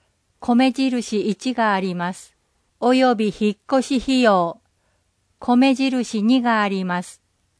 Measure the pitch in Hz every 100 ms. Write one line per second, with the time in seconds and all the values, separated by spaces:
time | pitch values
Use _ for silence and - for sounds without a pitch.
0 | _ _ _ _ - 240 262 247 269 247
1 | 220 214 190 190 254 247 226 196 190 175
2 | 175 185 - _ _ _ _ _ 240 262
3 | 254 226 214 - 214 202 - 269 247 269
4 | 208 262 240 196 170 - _ _ _ _
5 | _ _ _ _ - 247 269 262 269 254
6 | 226 220 208 254 240 226 208 196 185 180
7 | 180 - _ _ _ _